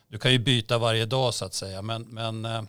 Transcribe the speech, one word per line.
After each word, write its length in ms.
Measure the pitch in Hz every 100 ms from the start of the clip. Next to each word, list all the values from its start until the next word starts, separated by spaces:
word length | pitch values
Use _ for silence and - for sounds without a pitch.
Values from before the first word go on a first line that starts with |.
| _
du 100 | 110
kan 140 | 135
ju 80 | 127
byta 380 | 113 123 - 120
varje 280 | 117 113 110
dag, 280 | 131 127
så 120 | - 95
att 80 |
säga, 280 | - 95 95
men, 200 | 107 113
men, 440 | 117 110 113 110 110
eh, 160 | 113